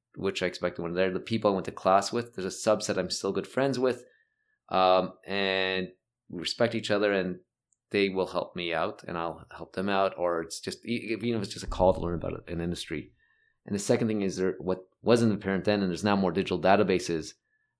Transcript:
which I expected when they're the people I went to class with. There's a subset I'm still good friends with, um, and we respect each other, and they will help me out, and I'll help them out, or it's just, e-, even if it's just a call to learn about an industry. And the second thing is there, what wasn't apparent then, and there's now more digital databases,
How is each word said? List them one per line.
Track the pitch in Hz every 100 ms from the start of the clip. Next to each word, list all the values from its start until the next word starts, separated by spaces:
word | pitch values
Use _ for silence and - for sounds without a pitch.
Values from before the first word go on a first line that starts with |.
| _
which | - 95 95
I | 90
expected | - 87 -
when | 85
they're | 87 95
the | 92
people | - 113 107
I |
went | 95
to | 90
class | - 95 95 101
with. | 117 117
There's | -
a | 92 - -
subset | 107 - 92
I'm | 90
still | - 98
good | 95 -
friends | - 139 123
with, | 127 120 - _ _ _ _ _ -
um, | 92 92 92 92 - -
and | 98 98 95 95 92 92 - _ _ -
we | 87
respect | 80 - 117
each | 113 104
other, | 104 104
and | 98 92 90 _ _ _ _ _
they | 101 101
will | 92 90
help | 90 - -
me | 87
out, | 80 92 - -
and | 87
I'll | 85 80 -
help | - 80
them | - 98
out, | 98 98 -
or | 87 85
it's | 82 -
just, | - 92
e-, | - 117 98 110
even | 117 113
if |
it's | 98
just | -
a | -
call | - 92
to | 90
learn | 85 85
about | 85 85 -
an | 85
industry. | 85 87 - 78 - _ _ _ _ _
And | -
the | 101
second | - 120 120
thing | 107
is | 98 90
there, | 92 -
what | 90 92 - _
wasn't | - 117 113
apparent | 104 98 98
then, | 95 104
and | 95
there's | 85
now | 101 101
more | 95
digital | 85 90 90
databases, | 90 98 101 92 - 82 78 - _ _ _ _